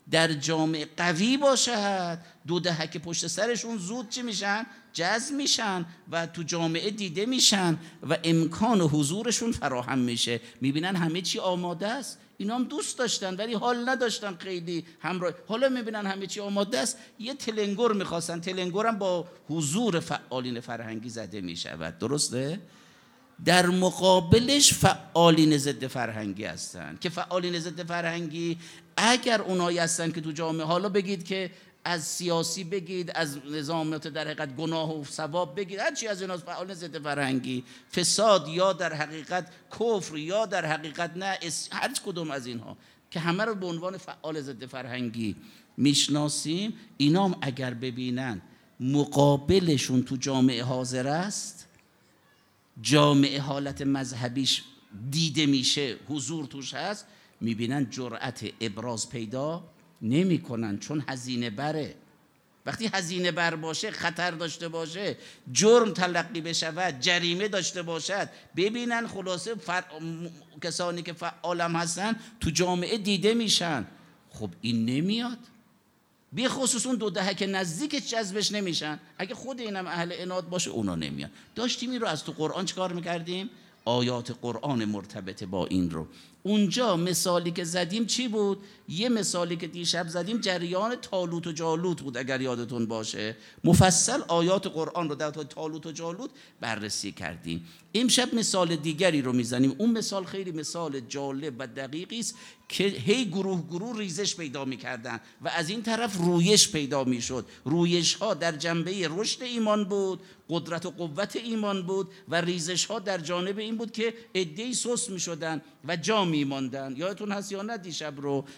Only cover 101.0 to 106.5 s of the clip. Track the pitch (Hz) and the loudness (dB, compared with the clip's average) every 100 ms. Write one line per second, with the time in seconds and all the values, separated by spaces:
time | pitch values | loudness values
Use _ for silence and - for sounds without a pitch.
101 | 117 139 139 135 151 123 131 113 135 151 | -6 -6 -4 -4 -6 -8 -8 -8 -8 -8
102 | 185 226 - - - - - - 196 190 | -6 -6 -6 -8 -16 -20 -6 0 0 2
103 | 127 247 220 185 190 180 139 170 226 220 | 2 2 2 0 0 0 -2 -6 -6 -4
104 | 202 156 196 - 156 139 135 123 123 123 | -4 -2 -2 -4 -6 -6 -6 -6 -6 -8
105 | 120 113 - - 143 160 160 226 220 226 | -8 -10 -12 -10 -4 -2 0 -2 -2 0
106 | 233 196 175 175 175 | 0 2 4 6 8